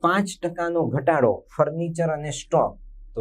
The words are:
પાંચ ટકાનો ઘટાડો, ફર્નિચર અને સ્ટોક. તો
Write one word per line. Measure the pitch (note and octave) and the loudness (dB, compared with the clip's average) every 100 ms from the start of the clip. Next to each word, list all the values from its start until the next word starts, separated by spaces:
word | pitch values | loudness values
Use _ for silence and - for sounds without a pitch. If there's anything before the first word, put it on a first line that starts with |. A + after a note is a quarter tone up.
પાંચ | E3+ F#3+ G3 - | 0 2 0 -4
ટકાનો | F3 F3 E3+ E3+ C3 | -6 -4 -2 0 0
ઘટાડો, | C3+ C3 D#3 A#2+ F#2+ - | 0 2 4 4 2 -4
ફર્નિચર | - D3+ D#3+ E3+ E3 E3 D3+ | 0 0 0 -4 -2 -2 -2
અને | D3 C#3 | -6 -8
સ્ટોક. | - D#3+ G#2+ - - - - | 0 0 0 -4 -18 -20 -12
તો | A2+ | -8